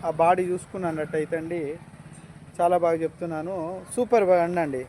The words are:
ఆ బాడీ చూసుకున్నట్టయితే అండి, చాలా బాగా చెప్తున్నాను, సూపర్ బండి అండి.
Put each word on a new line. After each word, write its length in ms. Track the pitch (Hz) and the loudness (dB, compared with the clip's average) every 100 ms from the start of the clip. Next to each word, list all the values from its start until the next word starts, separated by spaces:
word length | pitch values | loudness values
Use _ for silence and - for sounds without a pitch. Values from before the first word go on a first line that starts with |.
| 170 | -4
ఆ 20 | 160 | 2
బాడీ 240 | 165 185 185 | 4 4 2
చూసుకున్నట్టయితే 880 | 180 - 196 180 160 151 156 156 165 | -4 -6 -6 -6 -4 -4 -4 -2 -4
అండి, 200 | 160 170 143 151 - - - - - - - - | -4 -6 -6 -8 -14 -20 -20 -20 -20 -20 -18 0
చాలా 200 | 170 175 | 2 4
బాగా 160 | 170 165 | 2 0
చెప్తున్నాను, 500 | 160 - 170 156 165 190 160 185 180 | -2 -6 -8 -6 -6 -8 -8 -10 -8
సూపర్ 320 | - 247 240 185 | -4 2 4 6
బండి 300 | 180 170 175 | 4 4 0
అండి. 180 | 156 131 | -2 -4